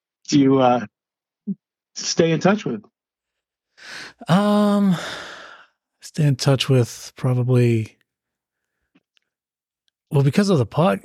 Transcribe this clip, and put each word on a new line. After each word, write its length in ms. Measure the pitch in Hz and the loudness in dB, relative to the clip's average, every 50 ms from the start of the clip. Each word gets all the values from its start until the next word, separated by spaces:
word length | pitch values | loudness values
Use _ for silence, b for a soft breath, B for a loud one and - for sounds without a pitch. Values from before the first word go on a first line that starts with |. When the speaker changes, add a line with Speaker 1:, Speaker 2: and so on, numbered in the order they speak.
| _ _ _ _ _ - | _ _ _ _ _ -2
Speaker 1:
Do 100 | 151 143 | 0 2
you, 200 | 135 135 135 135 | 4 4 4 4
uh, 260 | 127 123 123 123 107 104 _ _ _ _ _ _ _ _ _ _ - 208 190 _ _ _ _ _ _ _ - | 4 2 2 0 -2 -8 _ _ _ _ _ _ _ _ _ _ -12 -12 -12 _ _ _ _ _ _ _ -18
stay 340 | - - - - - 170 165 | -12 -10 -8 -2 0 0 0
in 80 | 160 - | 0 0
touch 240 | - 180 208 208 - | 2 0 0 0 -2
with? 200 | - 120 104 - - _ _ _ _ _ _ _ _ _ _ _ _ _ _ _ _ B B B B B B B B B B - - | -8 -8 -10 -12 -16 _ _ _ _ _ _ _ _ _ _ _ _ _ _ _ _ B B B B B B B B B B -4 0
Speaker 2:
Um, 640 | 165 196 208 208 208 208 208 208 202 202 202 190 180 160 B B B B B B B B B B B B B B B B _ _ _ _ | 2 2 4 2 2 2 2 2 2 2 2 2 0 0 B B B B B B B B B B B B B B B B _ _ _ _
stay 260 | - - - - 151 | -20 -16 -6 -2 0
in 100 | 143 135 | 0 0
touch 340 | - - 143 135 127 - - | 0 0 0 0 0 0 0
with 420 | 131 127 117 - - - - - _ | 2 2 2 0 -4 -16 -18 -20 _
probably, 840 | - - 131 127 127 123 123 127 123 123 120 117 113 110 - _ _ _ _ _ _ _ _ _ _ _ _ _ _ _ _ _ _ _ _ _ _ _ _ _ _ _ _ _ _ _ _ _ _ _ _ _ _ _ _ _ _ _ - | -8 -4 -2 -2 -2 0 0 2 2 2 2 2 0 -4 -6 _ _ _ _ _ _ _ _ _ _ _ _ _ _ _ _ _ _ _ _ _ _ _ _ _ _ _ _ _ _ _ _ _ _ _ _ _ _ _ _ _ _ _ -4
well, 100 | 156 143 135 | -2 0 0
because 280 | 147 - 202 208 190 | 2 2 0 0 2
of 80 | 190 139 | 2 0
the 60 | 117 - | 0 -2
pod, 340 | - - 160 196 196 196 - | -2 0 0 0 0 -2 -6